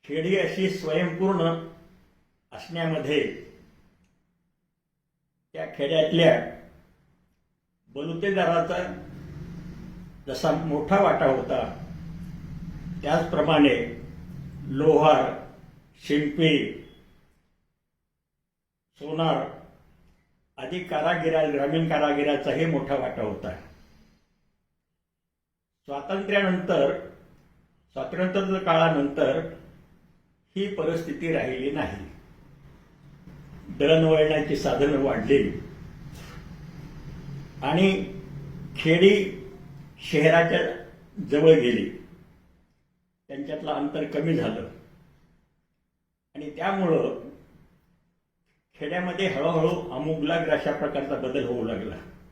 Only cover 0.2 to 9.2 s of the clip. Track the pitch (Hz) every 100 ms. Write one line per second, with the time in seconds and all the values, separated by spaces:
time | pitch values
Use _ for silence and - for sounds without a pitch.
0.2 | 170 190 165 190 190 - 156 160 175 165
1.2 | 190 180 165 165 - - - - _ _
2.2 | _ _ _ - - 165 160 156 135 151
3.2 | - - - - - _ _ _ _ _
4.2 | _ _ _ _ _ _ _ _ _ _
5.2 | _ _ _ 156 160 - 139 160 - 165
6.2 | 165 - - - - - _ _ _ _
7.2 | _ _ _ _ _ _ _ 135 156 165
8.2 | 202 190 170 170 170 180 180 - - -